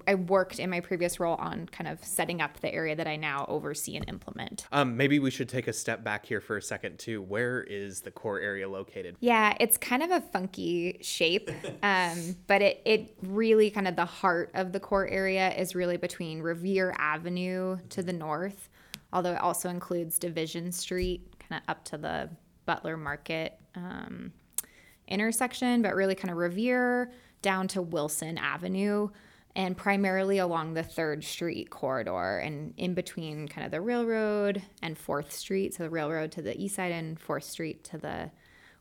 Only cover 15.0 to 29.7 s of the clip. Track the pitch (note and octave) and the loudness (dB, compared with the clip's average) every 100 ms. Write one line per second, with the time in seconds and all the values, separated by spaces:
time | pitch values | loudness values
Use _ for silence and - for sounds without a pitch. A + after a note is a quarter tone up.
15 | F#3+ G3 F#3+ F#3+ F#3+ - F#3 F3+ F3 E3+ | 2 2 2 4 2 2 -2 0 0 0
16 | F3+ - E3+ D#3+ D#3+ E3+ F3+ F#3+ F#3 - | -2 -4 -6 -4 -2 -2 2 2 2 2
17 | D3+ D#3 F3 F3+ F3+ F#3 F#3 F#3 F3+ - | 0 0 -2 -2 -2 0 -2 -2 -6 -6
18 | F3+ F3 D#3 D3+ G3 G3 - - - - | -4 -4 -2 -2 -4 -6 -18 -20 -18 -18
19 | - F3+ F3 E3+ F3 - F3+ F3+ - F3 | -4 0 0 2 0 0 -2 -4 -2 -2
20 | E3 - F3+ E3 D#3+ F3 F3 F3 - F3+ | -2 -2 -2 -2 -4 -4 -6 -6 -4 -2
21 | F#3 F3 - - - D#3+ - - - D3+ | 0 -2 -8 -20 -10 -8 -6 -8 -6 -8
22 | D#3 D#3+ D#3+ E3 _ _ - E3+ D#3+ D#3+ | -4 -4 -6 -10 _ _ -4 -2 -2 -6
23 | D3 D3+ - D#3+ D#3+ - - F3+ F3+ - | -6 -6 -4 -4 -4 -8 -16 -12 -10 -10
24 | - - B1 - _ - - - - - | -10 -10 -12 -14 _ -10 -10 -14 -20 -20
25 | - F#3+ A3 A3+ B3 - B3 A#3+ G#3 F#3 | -4 0 2 2 0 0 2 4 4 4
26 | F#3+ F#3+ F#3 E3+ F3 F3+ A#3+ B3 B3 B3 | 4 2 -2 0 0 2 2 4 4 2
27 | B3 - - _ G3 F#3+ F#3+ G3 F3 E3 | 0 -6 -20 _ 0 2 0 -2 -2 0
28 | D3+ - D#3+ E3 C#3 D3 F3+ F#3 G#3 G#3 | 0 -2 -4 -2 -2 -2 -2 0 2 2
29 | G#3 - - - _ - F#3 | 0 -4 -20 -20 _ -2 -2